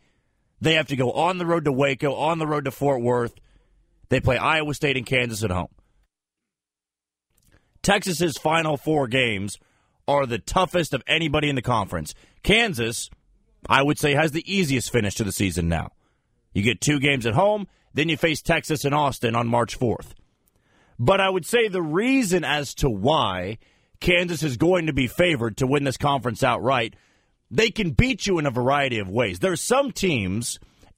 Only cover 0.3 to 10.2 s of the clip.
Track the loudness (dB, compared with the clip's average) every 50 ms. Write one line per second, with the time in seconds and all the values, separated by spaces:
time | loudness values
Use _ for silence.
0.3 | _ _ _ _ _ -2 0 2 2 2 0 0 -2 -2 0 0 0 0 0 0
1.3 | 0 -2 -2 -2 0 0 0 0 2 2 2 0 0 0 -2 -2 -2 -2 -2 -2
2.3 | -2 -2 -2 -2 -2 -4 -4 -6 -6 -2 0 0 0 0 0 0 0 0 -2 -4
3.3 | -8 -14 -20 _ _ _ _ _ _ _ _ _ _ _ -4 -2 0 0 2 2
4.3 | 0 0 0 0 0 0 -2 -4 -4 -2 -2 -2 -2 -2 -2 -2 -2 -2 -2 -2
5.3 | -4 -4 -2 -2 -2 -2 -4 -6 _ _ _ _ _ _ _ _ _ _ _ _
6.3 | _ _ _ _ _ _ _ _ _ _ _ _ _ _ _ _ _ _ _ _
7.3 | _ _ _ _ _ _ _ _ _ _ 0 0 0 2 0 -2 -2 0 0 -2
8.3 | -2 -2 0 0 2 2 2 0 -2 -2 -2 0 0 0 0 0 0 0 0 0
9.3 | 0 -2 -4 -6 -8 -12 _ _ _ _ _ _ _ _ _ -2 0 0